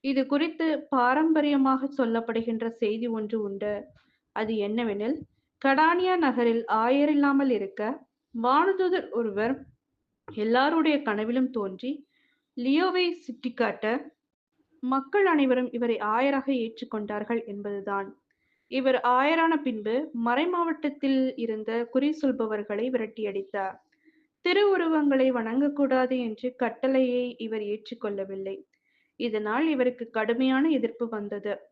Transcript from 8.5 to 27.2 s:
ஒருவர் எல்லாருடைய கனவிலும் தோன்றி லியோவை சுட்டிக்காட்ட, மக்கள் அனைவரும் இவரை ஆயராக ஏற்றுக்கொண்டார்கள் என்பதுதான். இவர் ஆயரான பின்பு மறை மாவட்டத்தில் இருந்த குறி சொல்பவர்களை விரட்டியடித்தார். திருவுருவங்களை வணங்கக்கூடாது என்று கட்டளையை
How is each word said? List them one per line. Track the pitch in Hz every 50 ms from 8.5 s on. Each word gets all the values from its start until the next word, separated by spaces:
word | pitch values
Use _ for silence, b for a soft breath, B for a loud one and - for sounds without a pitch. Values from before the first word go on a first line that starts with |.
| 269 302 339 392 381 370 381 359 349 349 226 -
ஒருவர் | - 233 233 214 196 202 220 240 269 - - - _ _ _ _ _ _ _ _ _ _ _ - -
எல்லாருடைய | 220 208 226 233 247 269 294 320 330 302 311 294 285
கனவிலும் | 294 233 208 208 220 220 240 262 254 247
தோன்றி | 254 226 202 190 190 185 - 254 294 294 - _ _ _ _ _ _ _ _ _ _
லியோவை | - 240 269 277 311 359 381 359 370 359 349
சுட்டிக்காட்ட, | 339 349 - - 233 - - 254 240 - 233 208 202 - - 214 233 277 285 - _ _ _ _ _ _ _ _ _ _ _ _ _ _
மக்கள் | - 254 262 269 262 269 - 403 392
அனைவரும் | 370 330 294 277 262 254 254 254 233
இவரை | 240 240 240 233 226 -
ஆயராக | 208 208 214 233 262 277 277 269 262 277
ஏற்றுக்கொண்டார்கள் | 277 247 226 226 220 - 233 - - 220 208 202 208 208 208 214 233 226 226
என்பதுதான். | 226 202 202 202 208 202 202 196 202 202 196 196 196 - _ _ _ _ _ _ _ _ _ _ _
இவர் | 233 262 254 269 262 247
ஆயரான | - 247 247 247 269 294 330 330 330 330 330 294
பின்பு | 294 262 233 214 208 214 226 262 311 294
மறை | - 233 233 233 240 269 320
மாவட்டத்தில் | 359 359 349 339 330 320 320 311 294 294 294 - 269 269 262 262 262 -
இருந்த | - 233 226 214 214 214 220 226 233 240
குறி | 233 - 262 269 294 311 311
சொல்பவர்களை | - 269 254 - 226 214 214 208 208 - 208 202 226 254
விரட்டியடித்தார். | 254 233 220 214 - - 214 202 196 196 196 - - 202 190 190 190 - _ _ b b b b b b b b b _ _
திருவுருவங்களை | 349 370 403 415 403 381 349 339 330 320 311 294 285 277 269 262 262
வணங்கக்கூடாது | 254 247 226 220 233 262 285 294 285 285 285 262 262 254 254 254 262 254
என்று | 247 226 214 214 - 247 247
கட்டளையை | - 254 226 226 - - 262 269 262 262 247 247 247